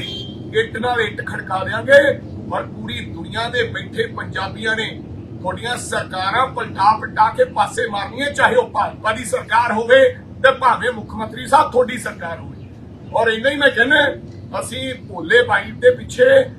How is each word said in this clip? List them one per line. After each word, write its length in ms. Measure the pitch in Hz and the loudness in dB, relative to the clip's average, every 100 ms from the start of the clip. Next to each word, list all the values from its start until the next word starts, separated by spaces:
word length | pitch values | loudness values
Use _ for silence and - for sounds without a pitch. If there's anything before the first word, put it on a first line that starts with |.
| 294 - - - - - | -6 -10 -10 -12 -6 -2
ਇੱਟ 160 | 226 - | -2 -2
ਨਾਲ 220 | 247 240 | -2 0
ਇੱਟ 260 | 214 - - | -2 -4 -8
ਖੜਕਾ 360 | - - 190 | -8 -4 -4
ਦਿਆਂਗੇ। 360 | 185 - - 277 285 - - - - | -4 -4 6 8 8 0 -6 -12 -8
ਔਰ 100 | - | -6
ਪੂਰੀ 420 | - - - 240 | -6 -10 -10 -10
ਦੁਨੀਆ 440 | - - - 214 233 | -10 -12 -8 -6 -4
ਦੇ 140 | 247 226 | -2 -2
ਬੈਠੇ 340 | 190 - - 226 - | -4 -8 -4 -4 -4
ਪੰਜਾਬੀਆਂ 600 | - 190 190 190 220 220 | -8 -6 -6 -4 -4 -2
ਨੇ 120 | 208 - - - - - | -4 -8 -14 -14 -14 -10
ਤੁਹਾਡੀਆਂ 360 | 180 180 226 254 | -6 -6 -4 -6
ਸਰਕਾਰਾਂ 680 | - 220 - 185 190 240 262 | -4 -6 -4 -4 -2 0 0
ਪਲਟਾ 420 | 240 220 - 202 220 | -2 -8 0 2 2
ਪਲਟਾ 280 | - - 220 | 0 2 2
ਕੇ 140 | 226 | 4
ਪਾਸੇ 420 | 254 - - 226 220 | 0 2 -2 -2 -4
ਮਾਰਨੀਆਂ, 420 | 202 196 233 285 | -4 -6 -6 -6
ਚਾਹੇ 240 | 277 - 247 | 2 2 4
ਉਹ 120 | - | 0
ਭਾਜਪਾ 420 | - - - 214 | 0 -4 -2 -4
ਦੀ 120 | 220 | -4
ਸਰਕਾਰ 480 | 247 - - 226 240 | -4 -6 0 2 2
ਹੋਵੇ 260 | 220 233 262 262 - - - | 0 6 8 8 2 -14 0
ਤੇ 80 | 269 254 | 2 4
ਭਾਵੇਂ 320 | 254 226 233 | 2 2 -2
ਮੁੱਖ 220 | 233 - | -4 -8
ਮੰਤਰੀ 320 | 214 220 233 254 | -8 -8 -8 2
ਸਾਹਿਬ 240 | 294 - | 4 4
ਤੁਹਾਡੀ 260 | 254 247 247 | 2 0 -2
ਸਰਕਾਰ 400 | 214 - 170 165 | -8 -10 -10 -10
ਹੋਵੇ। 280 | - - - - - - - | -12 -16 -16 -18 -18 -18 -4
ਔਰ 140 | 202 226 | 0 2
ਇੰਨਾ 220 | 220 262 | 2 0
ਹੀ 60 | 285 | 4
ਮੈਂ 140 | 285 | 2
ਕਹਿੰਦਾ, 920 | - 247 302 269 - - - - 190 | 4 4 4 4 0 -10 -16 -10 -8
ਅਸੀਂ 340 | - 247 262 254 - | -8 -6 -8 -8 -10
ਭੋਲੇ 340 | - 160 233 | -10 2 4
ਬਾਈ 280 | - 214 214 | 4 2 -2
ਦੇ 200 | 214 247 | 2 4
ਪਿੱਛੇ 540 | 247 208 - 254 269 254 | 4 -2 2 6 6 4